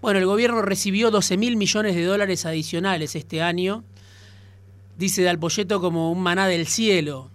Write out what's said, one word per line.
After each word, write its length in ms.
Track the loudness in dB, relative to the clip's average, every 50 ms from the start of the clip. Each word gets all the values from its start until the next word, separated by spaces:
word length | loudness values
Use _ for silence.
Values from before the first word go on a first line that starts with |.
Bueno, 160 | 0 2 2 2
el 80 | 4
gobierno 380 | 2 2 4 2 2 2 2 0
recibió 480 | 0 -2 -2 -2 0 0 2 2 4
doce 260 | 4 4 2 2 0 0
mil 200 | 0 0 0 0
millones 380 | 0 0 0 0 0 0 0
de 100 | 0 0
dólares 400 | 0 2 0 0 0 -2 -2 -2
adicionales 680 | -4 -4 -4 -4 -4 -4 -4 -2 0 -2 -2 -4 -6 -8
este 280 | -10 -10 -8 -4 -2 -2
año, 400 | 0 0 0 -2 -2 -2 -4 -8 -16 -20 -20 -20 -20 -20 -20 -20 -20 -20 -20 -20 -20 -20 -20 -20 -20 -20 -20 -20 -20 -10 -4
dice 240 | -4 -2 0 2
Del 160 | 2 2 2 0
Poyeto, 420 | -2 -2 -2 -2 -2 -2 -2 0
como 320 | 0 0 0 0 0 0
un 120 | -2 0 0
maná 240 | 0 0 2 2 2
del 180 | 2 0 -2
cielo. 640 | -2 -2 0 2 2 2 2 2 -2 -6 -10 -14 -18 -20